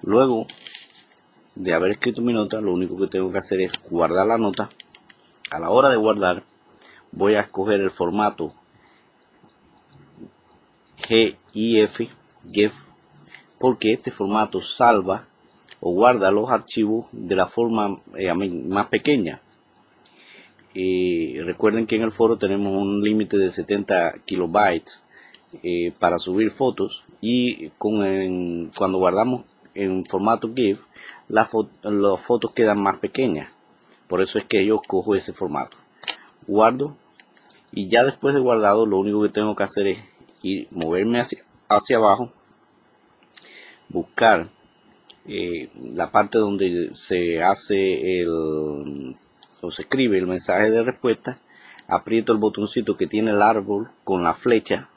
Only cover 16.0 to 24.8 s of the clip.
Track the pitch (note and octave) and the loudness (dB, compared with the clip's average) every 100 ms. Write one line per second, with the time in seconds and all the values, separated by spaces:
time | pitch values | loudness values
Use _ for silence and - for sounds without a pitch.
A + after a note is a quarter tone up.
16 | A#2+ B2 F#2+ G#2 A#2 A2+ - - G#2+ A2 | 4 6 2 2 0 -2 -2 -2 0 -2
17 | A2+ A2+ F#2 F#2+ F#2 - A#2 A2+ G#2 G2 | -6 -14 -4 0 0 -2 -2 0 -2 -6
18 | - - F#2 F2 G2 F2 C2+ G2+ G2+ A2 | -12 -6 -4 -2 -4 -6 -4 -4 -2 -2
19 | - C#3+ E2+ - _ _ _ _ _ _ | 0 0 -2 -8 _ _ _ _ _ _
20 | - _ - - - _ _ F#2+ F#2 F2+ | -20 _ -20 -20 -20 _ _ -4 -2 0
21 | F2+ E2+ D#2+ B1+ E2+ F2 A2 A2 A2+ A2 | 0 0 -4 -6 -8 0 2 2 2 0
22 | A2+ - A2+ A2+ G2 G2 G2+ F#2+ G2 G2+ | -2 2 2 4 0 0 0 0 0 0
23 | G#2 G#2+ G2+ G2+ F#2+ F2 E2+ G2+ G2 F#2+ | 0 0 0 0 0 -2 -4 -4 0 0
24 | E2+ - - F#2 F2 F#2 G2+ G#2+ | 0 -4 -8 -4 0 2 2 2